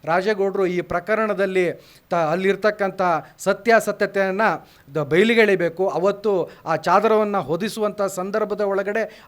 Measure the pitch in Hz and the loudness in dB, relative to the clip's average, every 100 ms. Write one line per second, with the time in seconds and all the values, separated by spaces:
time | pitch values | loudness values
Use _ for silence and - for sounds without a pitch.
0 | 156 175 190 196 196 196 185 175 170 175 | -4 -2 0 0 -2 0 -2 -2 -4 -4
1 | 175 220 214 190 196 185 175 - - - | -2 -2 0 -2 0 0 0 -2 -12 -18
2 | - 170 156 175 190 190 214 208 196 190 | -4 -2 0 0 0 0 0 0 -4 -2
3 | 180 160 - - 190 196 233 226 208 - | 0 0 -4 -8 -4 -2 4 2 2 -2
4 | 196 196 190 190 220 156 - - - 147 | -2 0 -2 0 0 0 -8 -20 -10 -6
5 | 139 160 220 226 214 185 170 165 190 151 | 0 2 4 4 4 4 0 -2 -2 0
6 | 196 196 220 185 151 - 156 160 175 190 | 0 0 0 0 -2 -8 -4 -2 2 4
7 | 214 214 208 202 135 165 214 220 208 208 | 4 2 2 -2 -2 -4 -4 -4 -4 -2
8 | 196 190 190 214 208 208 202 196 196 214 | -4 -4 -4 -4 -2 -2 -2 -2 -2 -4
9 | 214 - | -4 -10